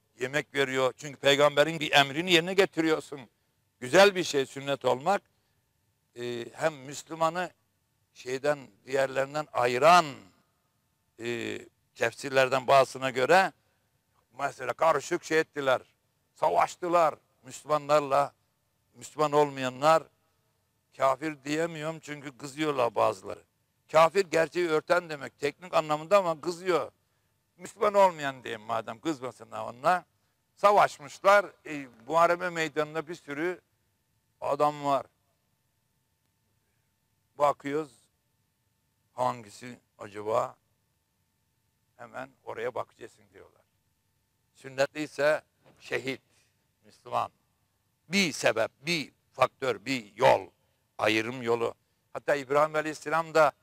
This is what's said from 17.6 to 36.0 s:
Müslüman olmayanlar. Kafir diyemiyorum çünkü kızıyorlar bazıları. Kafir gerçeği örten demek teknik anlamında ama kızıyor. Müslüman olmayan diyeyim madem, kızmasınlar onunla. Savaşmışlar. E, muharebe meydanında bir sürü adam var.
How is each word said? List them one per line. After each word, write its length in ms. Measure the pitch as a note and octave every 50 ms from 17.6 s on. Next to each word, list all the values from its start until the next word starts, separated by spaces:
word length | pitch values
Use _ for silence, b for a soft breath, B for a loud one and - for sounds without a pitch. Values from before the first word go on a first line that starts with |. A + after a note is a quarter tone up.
| - C3 D3+ D3+ C#3+ C#3+ D3 D3+ D3 C#3 C3+ C#3+ C#3+ B2+ - _ _ _ _ _ _ _ _ _ _ _ _
Müslüman 380 | - - - - C#3 D3+ D3+
olmayanlar. 720 | C#3+ D3 D3 C#3+ C3+ C3+ C3 B2+ B2+ B2+ C#3 D#3 D#3+ D#3+ - - _ _ _ _ _ _ _ _ _ _ _ _ _ _ _ _ _ -
Kafir 460 | C3+ C3+ C3 B2 D3 D#3 D3+ C#3 B2+
diyemiyorum 560 | D3 D3 D#3 E3 E3+ E3+ D#3 D3+ D#3 E3 D#3+
çünkü 380 | - - D3 D3 C#3 D3 C3 A2+
kızıyorlar 580 | C3+ D3 C3 D3 D#3 D#3 C#3+ C3 B2 A#2 G#2
bazıları. 440 | A2 A2+ A2 G#2+ F#2+ G2 G2 G2 G#2 - _ _ _ _ _ _ _ _ _
Kafir 340 | - D#3 E3 E3 D#3+ G3+ G3
gerçeği 440 | E3 C#3+ D#3+ E3 D3 - F3 F3+ E3+
örten 400 | D#3 D#3 - - F3 F3+ F3+ E3
demek 300 | D#3 C#3+ C3+ A#2+ - _
teknik 340 | C#3+ C#3+ C#3 _ F3+ F#3 -
anlamında 440 | E3 D#3 D#3 D3+ D3+ D#3 E3 G3 G3+
ama 240 | F#3+ E3+ E3 D3+
kızıyor. 500 | B2+ E3+ F3+ E3 F#3 F#3+ F3 D3+ A#2+ - - _ _ _ _ _ _ _ _ _ _ _ _ -
Müslüman 360 | F3+ - - - A3 G#3 G3+
olmayan 500 | G3+ G3 F#3 E3+ D#3 D3 C#3 C3+ C3 -
diyeyim 180 | A#2 A#2 A2
madem, 380 | G#2+ A2 A#2 A2+ A2 A#2 A#2 A2+
kızmasınlar 640 | - D#3+ D#3+ B2 B2+ B2+ A2+ - A2 A2+ A2 A2 A2
onunla. 420 | A2+ A#2 A#2+ C3 D#3+ F3+ F3+ E3 _ _ _ _ _ _ _ _ _ _
Savaşmışlar. 920 | _ - G3+ G#3+ F#3+ D#3 C3+ - - D3 C3+ - - - F#3+ G3+ G#3 F#3+ D#3 - _ -
E, 220 | - D#3 C#3+ C#3 B2+ A#2 A2 A2 B2
muharebe 420 | D#3 E3 E3+ E3+ F3 F3 F3+ F3+
meydanında 580 | E3+ E3 D#3+ D#3 C#3 D#3 D3+ D3+ D3+ D#3+ D#3 D3
bir 80 | F3
sürü 460 | D#3 - - C#3+ C#3+ D#3+ F3+ F#3 - _ _ _ _ _ _ _ _ _ _ _ _ _ _ _ -
adam 440 | - B2+ C#3 C#3+ D3 D3 D3 D3 C#3+
var. 200 | C#3+ C#3 C3 - - _ _ _ _ _ _ _ _ _ _ _ _ _ _ _ _ _ _